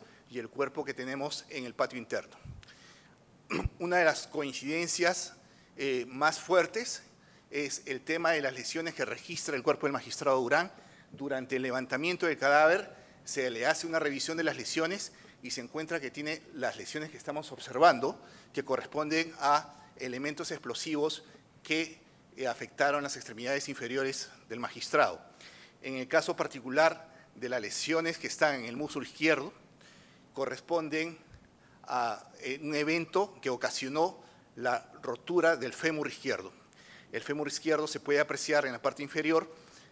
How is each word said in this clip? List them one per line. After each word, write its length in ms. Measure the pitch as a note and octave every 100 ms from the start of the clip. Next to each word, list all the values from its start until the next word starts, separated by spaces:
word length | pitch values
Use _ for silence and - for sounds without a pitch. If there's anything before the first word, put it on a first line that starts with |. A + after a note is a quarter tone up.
| - - -
y 100 | A#2+
el 80 | A2+
cuerpo 380 | C3 C3+ D#3 C#3
que 80 |
tenemos 500 | C3 C3 C#3 D3 - -
en 160 | D3 B2
el 80 |
patio 260 | A2+ B2+ B2+
interno. 380 | A2 G#2+ - - - - - - - - - - _ - -
<clears throat> 300 | - F#3+ -
Una 180 | F3 F3+
de 80 | D#3+
las 220 | - -
coincidencias, 1040 | D3 C#3+ B2 C3+ E3 E3+ - E3+ F#3 - - - - - -
eh, 300 | C#3 B2+ A#2+
más 320 | B2+ D3+ D#3+
fuertes 640 | - F3+ E3 A3+ B3 - - - - - -
es 300 | C#3+ C#3+ - -
el 140 | C3
tema 300 | C#3+ E3 E3
de 100 | D#3+
las 120 | C#3
lesiones 400 | B2+ A#2 D#3+ E3
que 100 | -
registra 540 | A#2+ A2+ - E3+ - C#3
el 60 |
cuerpo 240 | D3+ C#3 C#3
del 60 |
magistrado 460 | C3+ - - C#3+ C3
Durán. 320 | A#2+ D3 F3+ - - - -
Durante 460 | - C#3 C3 B2+ C3
el 40 |
levantamiento 640 | C3 B2+ B2 C3 E3 F3 E3+
del 120 | D3
cadáver 520 | C#3 D3 D#3 F#3+ - - - - -
se 240 | C#3+ B2+
le 160 | A2+ B2+
hace 200 | D#3+ E3
una 120 | D#3+
revisión 380 | D3+ C#3 - E3
de 60 |
las 120 | D#3+ D#3
lesiones 560 | - D#3+ E3 G3+ - - - - B2
y 60 |
se 100 | C3
encuentra 380 | A#2+ D#3 D#3+ E3+
que 100 | C3+
tiene 320 | - D3+ D#3+ - C#3+
las 200 | A#2+ G#2+
lesiones 360 | F#2+ D3+ D#3
que 60 | B2+
estamos 340 | - D3 -
observando, 680 | B2+ - B2+ E3+ B2+ C3 G#3+ - - -
que 140 | - C3
corresponden 640 | C3 - D3 D3+ D#3+ E3 -
a 380 | C#3 D3 - - - -
elementos 520 | B2 B2 C#3+ D3 E3
explosivos 720 | D3+ B2 A#2+ E3 D3 D3+ - - - - -
que, 380 | - D#3+ D#3+ - - - - -
eh, 120 | C3
afectaron 560 | A#2 A#2+ - C#3+ C#3+
las 120 | C#3+ C3
extremidades 540 | - A2 B2 C#3 C#3+
inferiores 600 | C3 A#2 C3 C3+ C3+ - - -
del 100 | A2+
magistrado. 640 | A#2 A#2+ - D3+ A2+ E2 - - - - - -
En 140 | B2+ C3
el 100 | B2+
caso 280 | D#3+ D3+ E3
particular 800 | D3 C#3 A#2+ C#3 D#3+ E3 - - - -
de 120 | A#2+
las 140 | B2
lesiones 560 | G#2 - - D#3+ E3 D#3+
que 80 | C3+
están 300 | - D#3 C3+
en 100 | A#2
el 100 | B2
muslo 280 | D3 D3
izquierdo, 500 | A#2+ - D#3 C#3+ D3+ - - - - - - - -
corresponden 840 | - C3+ C3 - E3+ D#3 D#3 E3 D#3+ - - - _ - -
a, 440 | - B2+ A#2 G2+ - -
eh, 200 | B2+ C#3
un 100 | D3+
evento 640 | D3 D3+ E3+ D#3+ F#3 G3+ -
que 120 | C3+
ocasionó 680 | B2 B2+ - C3 D3+ F3 - - - - -
la 360 | B2 A#2+ - -
rotura 540 | - A#2+ - F3 E3 D3+
del 160 | B2
fémur 340 | - D#3+ D#3 C#3
izquierdo. 440 | - C3+ F#2+ F#2+ - - - - - -
El 100 | A2+
fémur 260 | B2+ D3 C#3+
izquierdo 380 | - D#3 D#3 D3+
se 140 | C#3+
puede 200 | - C#3+
apreciar 460 | D3 C#3 - D3 C3+
en 60 |
la 100 | A#2
parte 220 | C#3 -
inferior, 460 | C#3 D#3 D3+ D#3+ D#3+ - - - -